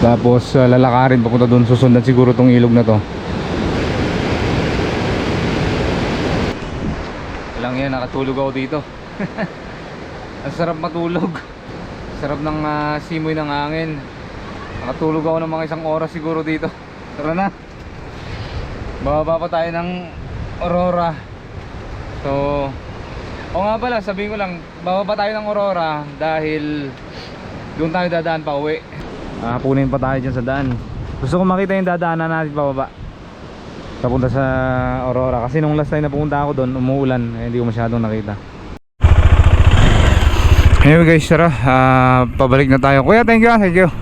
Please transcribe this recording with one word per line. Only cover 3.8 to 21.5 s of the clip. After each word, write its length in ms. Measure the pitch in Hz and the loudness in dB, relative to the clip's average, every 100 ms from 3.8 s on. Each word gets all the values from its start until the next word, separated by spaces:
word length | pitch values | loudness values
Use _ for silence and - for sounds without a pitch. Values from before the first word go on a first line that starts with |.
| - - - 170 180 180 - - 160 175 175 - - - - - - - - - - - - - - - - - - - - - - - - - - - 120 | -2 -2 -2 -2 -2 -2 0 0 0 -2 -2 -2 -2 -2 -2 -2 -2 -2 -2 -2 -2 -2 -2 -2 -2 -2 -4 -6 -8 -8 -6 -6 -8 -10 -12 -12 -12 -8 -6
Lang 80 | |
yan, 160 | 127 135 | -4 -4
nakatulog 480 | 131 123 135 135 135 | -4 -6 -4 -4 -2
ako 140 | 135 | -4
dito. 240 | 131 131 151 - - - - 202 - 208 - | -4 -4 -6 -8 -16 -16 -10 -10 -6 -8 -10
<laughs> 840 | - - - - - - - - 143 | -14 -14 -14 -14 -14 -14 -14 -12 -10
Ang 80 | |
sarap 240 | 139 165 165 | -6 -4 -4
matulog. 560 | 170 170 170 175 185 160 - - - - - - - - | -6 -4 -4 -2 -4 -6 -14 -18 -16 -14 -14 -14 -12 -8
Sarap 160 | 147 143 | -8 -6
ng, 220 | 151 151 | -4 -4
ah, 400 | 151 151 151 151 - | -4 -4 -4 -6 -6
simoy 240 | 165 156 | -6 -4
ng 160 | 156 147 | -4 -4
hangin. 480 | 143 147 160 160 151 131 - - - - - - - 123 | -4 -4 -4 -6 -8 -12 -14 -14 -14 -12 -12 -12 -10 -8
Nakatulog 400 | 131 160 156 156 | -4 -2 -2 -2
ako 120 | 160 | -2
ng 120 | 160 160 | -2 -6
mga 80 | 160 | -6
isang 100 | 160 160 | -6 -4
oras 240 | 156 160 | -4 -4
siguro 320 | 165 151 160 156 | -6 -6 -4 -4
dito. 240 | 156 165 - - - - - | -4 -6 -10 -18 -18 -16 -8
Tara 160 | 147 | -4
na. 160 | 170 196 - - - - - - - - - - - - - - - | -2 -4 -6 -18 -16 -16 -14 -14 -14 -12 -10 -10 -8 -8 -10 -10 -8
Bababa 480 | 135 147 160 165 170 | -2 -2 0 -2 -2
pa 80 | 170 | -4
tayo 160 | 165 | -2
ng 160 | 170 175 180 170 - - - - - | -4 -6 -8 -10 -12 -12 -10 -10 -8
Aurora. 560 | 175 175 180 175 170 165 - - - | -2 0 0 0 -2 -4 -12 -18 -16